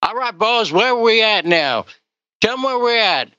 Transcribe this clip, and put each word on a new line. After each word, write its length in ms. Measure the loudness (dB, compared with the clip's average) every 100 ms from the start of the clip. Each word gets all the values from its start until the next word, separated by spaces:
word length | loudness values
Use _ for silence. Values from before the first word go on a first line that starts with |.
All 120 | -4
right, 220 | -4 -6 -2
boys, 360 | 0 0 0
where 220 | 0 0
are 60 | 2
we 220 | 2 2
at 220 | 2 0
now? 420 | 2 0 2 -2 -6 -14 _ _ _ _
Tell 160 | -4 -2
them 80 |
where 140 | -4 -2
we're 200 | 0 2
at. 320 | 0 0 -4